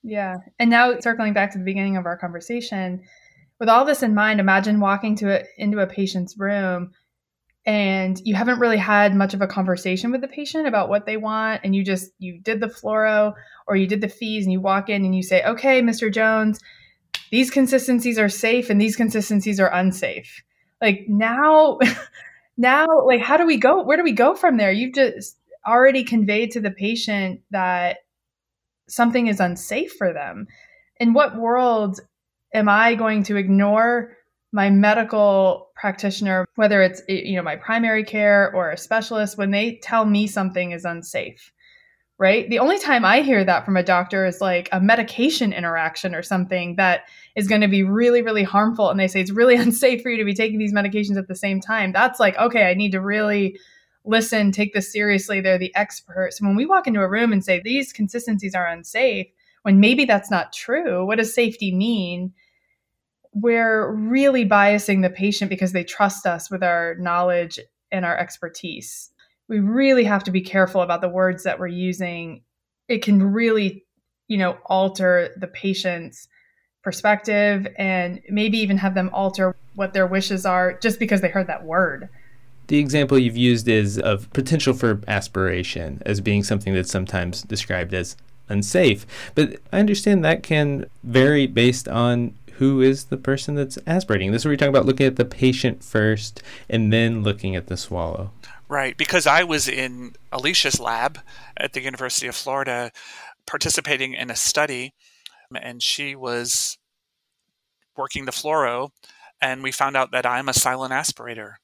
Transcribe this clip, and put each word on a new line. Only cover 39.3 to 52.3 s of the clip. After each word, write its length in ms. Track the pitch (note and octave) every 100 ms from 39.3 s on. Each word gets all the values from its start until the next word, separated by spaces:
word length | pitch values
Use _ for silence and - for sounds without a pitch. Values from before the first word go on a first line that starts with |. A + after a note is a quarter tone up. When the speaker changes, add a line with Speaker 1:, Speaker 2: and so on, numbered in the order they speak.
| G#3
Speaker 1:
when 140 | G3
they 280 | G3+ A3+ A3+
tell 240 | - A3+ G#3+
me 220 | G#3 G#3
something 440 | G#3 F#3 F#3 F3
is 140 | E3+ F3+
unsafe, 680 | E3+ E3+ - E2 - - _ _ _ _ _ _ -
right? 280 | F#3+ A3 G3
The 100 | A#3
only 180 | C4+ G4
time 260 | D4 B3+
I 180 | G3+ A#3+
hear 220 | C#4 A3
that 220 | F#3 E3+ -
from 120 | F#3+
a 60 |
doctor 420 | F3+ F3+ F3+ F#3+ F#3+
is, 160 | F3
like, 280 | F#3+ F3 F3+
a 100 | F#3
medication 720 | G3 A#3 A3+ - C4+ D#4 A3
interaction 600 | - E3+ E3 D#3+ D#3+ F#3+
or 80 | E3+
something 540 | F3 F#3 F3+ F#3 F3 F3
that 300 | F#3 F3 - - - -
is 120 | G3
gonna 200 | G#3+ G#3
be 160 | G3
really, 380 | F#3+ G#3 A#3+ A#3+
really 220 | A3+ G#3+
harmful. 460 | F#3+ G3+ G#3+ A3+ G3
And 100 | G3
they 80 | F#3
say, 140 | F#3+
"It's 100 | F#3
really 240 | G3+ B3 A#3+
<laughs> 0 |
unsafe 460 | A#3+ A#3 C4 A#3+
for 80 | B3
you 80 | A3+
to 80 | G#3
be 80 |
taking 260 | G3 A3 G#3+
these 140 | G#3
medications 440 | G#3 G3+ G#3 G3+ G3
at 100 | F#3
the 80 | F#3
same 240 | G3+ F#3+
time." 320 | - A3 F#3+
That's 280 | F#3 B3+ B3+
like, 180 | G#3